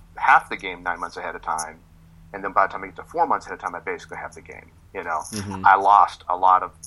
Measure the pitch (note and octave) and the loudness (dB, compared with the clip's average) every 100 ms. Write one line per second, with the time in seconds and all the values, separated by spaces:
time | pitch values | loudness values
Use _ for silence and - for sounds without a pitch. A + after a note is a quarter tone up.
0 | - - - D3+ - G#2+ F#2+ F2 F2+ E2+ | -20 -4 4 4 2 -8 -10 -8 -6 -6
1 | F2 F2+ F2 E2+ - D#2+ D#2 D#2+ _ - | -8 -10 -10 -10 -6 -6 -6 -12 _ -20
2 | - - - G2+ G2 G2 G2 G2 F#2+ F#2 | -20 -20 -16 -10 -2 0 0 -2 -12 -14
3 | F2+ D#3+ D#3 G2+ - F2+ F#2 F2 F2 E2+ | -10 -2 0 0 -4 -10 -10 -8 -8 -10
4 | - E2+ - - - - - _ - G2 | -10 -14 -14 -16 -20 -20 -20 _ -16 -12
5 | F2 D#2+ - G#2+ G2 F#2+ F#2+ F#2+ G2 G2+ | -8 -8 -8 -10 -8 0 4 4 6 6
6 | F2+ - - F2+ F#2 F#2 F2+ - | 6 2 -8 0 4 4 2 -10